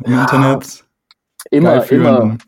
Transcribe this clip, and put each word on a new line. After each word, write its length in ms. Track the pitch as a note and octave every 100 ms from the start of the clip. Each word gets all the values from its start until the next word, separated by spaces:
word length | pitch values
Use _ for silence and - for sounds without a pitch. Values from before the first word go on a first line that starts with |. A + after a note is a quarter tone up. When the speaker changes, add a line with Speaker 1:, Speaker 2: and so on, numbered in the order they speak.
| A#2+
Speaker 1:
Im 80 |
Speaker 2:
Ja. 80 | B2+
Speaker 1:
Internet. 640 | C3 C3+ C3+ C3 - - _ _ _ _ _ - -
Speaker 2:
Immer, 180 | - E3+
Speaker 1:
Geil 100 | C#3
fühlen. 220 | - B2+
Speaker 2:
immer, 340 | - B2+ A2 A2+